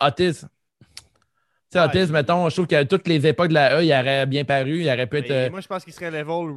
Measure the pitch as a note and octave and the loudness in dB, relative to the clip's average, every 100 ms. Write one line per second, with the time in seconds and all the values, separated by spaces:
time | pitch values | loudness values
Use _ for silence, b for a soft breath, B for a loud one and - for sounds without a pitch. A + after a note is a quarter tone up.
0 | C#3+ - F3+ D3+ - _ _ _ _ - | 0 0 -2 -4 -10 _ _ _ _ -20
1 | - _ _ _ _ _ _ F3+ D#3 F#3 | -20 _ _ _ _ _ _ 0 2 2
2 | F3+ D#3 C#3 F3 E3+ F#3 F3 D3+ C#3+ F#3 | 0 0 0 0 0 -2 0 2 2 0
3 | - D#3+ D3+ D#3 F3 D#3+ C3+ D3+ E3 C#3 | 0 2 2 2 2 4 4 4 4 2
4 | B2+ C#3 C3+ C#3 C3+ C#3 C3 E3+ D#3+ B2 | 2 0 0 -2 0 -2 -2 -2 -2 -2
5 | B2 D3 B2 C3 B2+ F#3 - F#3 E3+ - | -2 -4 -2 -2 -2 -6 -10 -10 -12 -14
6 | E3+ D#3 D3+ E3+ E3 | -10 -8 -6 -6 -6